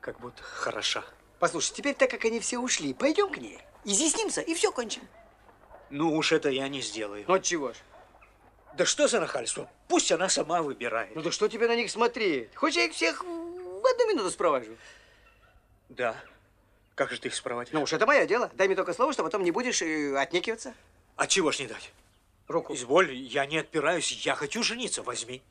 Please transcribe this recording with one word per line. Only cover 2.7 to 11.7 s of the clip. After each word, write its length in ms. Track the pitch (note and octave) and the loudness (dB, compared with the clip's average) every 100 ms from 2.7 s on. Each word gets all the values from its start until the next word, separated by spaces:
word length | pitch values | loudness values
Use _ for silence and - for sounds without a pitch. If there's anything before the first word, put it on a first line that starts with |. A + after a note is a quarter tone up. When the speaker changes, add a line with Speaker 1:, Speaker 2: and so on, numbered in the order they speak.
| - D#4+ | -2 -2
Speaker 2:
пойдем 380 | - C4 D#4+ G4+ | 0 2 4 2
к 60 | - | 0
ней, 220 | A#3+ - - - - | -12 -14 -20 -16 -2
изъяснимся 560 | G3+ D#4 - G#4+ - | 2 2 2 0 -2
и 120 | - | -4
все 180 | E4 G#4 | 0 0
кончим. 320 | - A#3 - - - - _ - - - - - | 0 -6 -6 -12 -20 -20 _ -20 -20 -20 -20 -12
Speaker 1:
Ну 260 | C#3+ E3 D#3 | -2 2 2
уж 160 | D3+ | 4
это 180 | D#3+ D3 | 2 2
я 180 | C3+ C3+ | 0 -4
не 140 | C#3 | -6
сделаю. 440 | A2+ A2 G#2 G#2 G2+ | -8 -6 -8 -8 0
Speaker 2:
Ну 60 | |
отчего 400 | F#3 F#3 E3+ C3+ | 2 2 -2 -4
ж? 20 | A2 - - - - - _ - _ - | -8 -20 -20 -20 -20 -20 _ -20 _ -20
Speaker 1:
Да 120 | - E3+ | 0 0
что 220 | - G3 | 4 4
за 120 | A3+ | 4
нахальство? 500 | D#3 C#3 A2+ - C#3 _ _ | 0 -4 -4 -6 -8 _ _
Пусть 240 | E4+ - | 2 4
она 160 | E3 F3+ | 2 4
сама 320 | - D3 F3 | 2 2 0
выбирает. 540 | D3+ B2 A#2+ A2 G2+ - | 0 -2 -2 -2 -4 -4
Speaker 2:
Ну 60 | |
да 100 | D#3 | -4
что 160 | D3+ G#3+ | 0 0
тебе 200 | A3+ | 2
на 80 | A#3 | 2